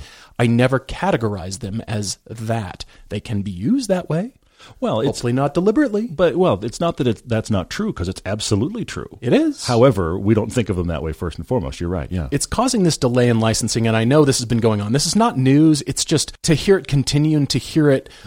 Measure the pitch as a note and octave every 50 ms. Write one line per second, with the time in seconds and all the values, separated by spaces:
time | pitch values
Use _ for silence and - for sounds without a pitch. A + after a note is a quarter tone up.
0 | C#2 - - - - - - - B2 A#2 A#2 A#2 B2 B2+ C3 C3 - - - -
1 | - F#3+ F#3+ C3+ A#2 G#2+ G2+ G2 F2+ F#2+ G2 F#2 - G2+ G2 A2+ - - A2 G#2+
2 | G#2 F#2 - - _ - A2 A2+ A2+ A2 A2+ A#2 G#2 F2+ - - - - - -
3 | - - G2+ G#2 - - G#2+ G2+ G2 G#2 F#2 F2 G2 C#3+ A#3 C#4 B3+ G#3 F#3+ F3+
4 | - - D3+ E3 G3 B3+ - _ _ _ _ _ - - - - B3+ A#3 D3+ A2
5 | A#2 C#3+ - - - A#2+ A#2+ C3 C#3 D3 - F3 F3+ G3+ G#3+ D4+ D4+ B3+ G#3 G3+
6 | A3 B3 D#3 C#3+ F#3 E3 A#2 D#3+ F#3 F3 A2+ F#2 G2+ A#2+ - - E3+ E3+ E3 -
7 | D3 B2 A2 - - B2+ A2+ A2 G#2+ - A2 F#2+ E2+ - - - G#3 A3 - -
8 | F#2+ F2 F#2+ - - - G2+ G#2+ - - - G2 A2+ E3 A3 A#3+ F3 - - -
9 | - - - G2 - C3 D#3 C4 D#4+ D#4+ C#4 - - - B2 A2+ A#2+ C#3 A#2+ G2
10 | F2+ D#2+ E2+ F#2+ G2 G2+ A2+ G#2+ - - - B2+ A2 - G2 F2 F2 E2+ E2 C#2+
11 | C#2+ D#2+ D#2 - - E2+ - - D#2+ - B2+ B2 E2+ C2+ D#2 - F2 F2 F2+ F2
12 | C#2 - F2 F#2 D#2 C2+ - C#3 - - - - A#3 C4 - A3+ F#3 E3 - -
13 | - B2 A#2+ B2+ B2 A#2+ A#2 A2+ A2 A2+ A2 - - G#2+ - B2 A2+ A2+ A2 A2
14 | A2+ A#2 C#3 D#3 D3+ C#3 B2 - B2 A2 A#2+ A#2 A2 A2+ G#2+ G#2 G2+ G2+ A#2 D3+
15 | - E3 - G3+ A3 A#3+ - B2+ C3 C3 C3+ D3 D#3 D#3+ D#3 C#3 - - - -
16 | - - E3 C#3 - - - - - - D#3+ C#3+ - - G3 F#3 C#3 - - C#3+
17 | B2+ - - D3 D3 D#3 D#3 D3+ C#3+ - - C3 - - - D#3+ D3+ D3 C3+ C3
18 | - - - - -